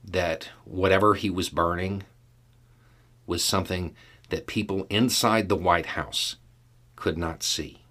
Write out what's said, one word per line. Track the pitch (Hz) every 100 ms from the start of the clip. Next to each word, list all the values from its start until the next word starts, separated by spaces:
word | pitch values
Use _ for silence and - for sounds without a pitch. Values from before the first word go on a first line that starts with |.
that | 107 90 87 80 - - -
whatever | 95 92 95 104
he | 98 101
was | 90 87
burning | 76 85 87 92 98 - _ _ _ _ _ _ _ _ _ _ _ -
was | 87
something | - 98 90 92 87 - - - -
that | - -
people | 113 104 98 -
inside | 104 123 - - 113 95
the | 95
White | 90 85 80
House | - 82 - - - - _ _ _ _ -
could | 98 80
not | 82 80
see. | - - 76 - _